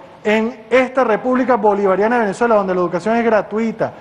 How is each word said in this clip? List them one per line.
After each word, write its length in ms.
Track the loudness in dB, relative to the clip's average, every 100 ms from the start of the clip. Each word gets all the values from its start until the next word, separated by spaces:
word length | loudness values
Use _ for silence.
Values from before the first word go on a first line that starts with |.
| -20 -10
en 440 | -2 0 -2 -6 -2
esta 340 | 0 0 0
República 540 | 0 0 0 0 0 2
Bolivariana 600 | 2 2 2 2 2 0
de 60 |
Venezuela, 320 | 0 0 0 2
donde 180 | 0
la 60 | -2
educación 340 | -2 -2 -2 0
es 80 |
gratuita, 640 | 2 0 0 -4 -4 -4 -6 -6